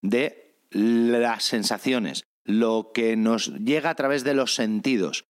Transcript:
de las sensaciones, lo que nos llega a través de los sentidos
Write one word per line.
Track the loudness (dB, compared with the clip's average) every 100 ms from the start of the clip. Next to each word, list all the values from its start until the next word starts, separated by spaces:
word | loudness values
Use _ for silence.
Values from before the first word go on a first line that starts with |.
de | 0 0 0 -6 -20 _ _
las | 0 2 4 2 2 0 -2 -2
sensaciones, | -2 -2 -2 0 -2 -2 -8 -14 _ -2
lo | 0 2 0 -2 -2
que | 0 2
nos | 2 0 -2 -6
llega | 0 0 0
a | -2
través | 0 0
de | 0
los | 0 0 0
sentidos | -2 0 0 0 0 -4 -12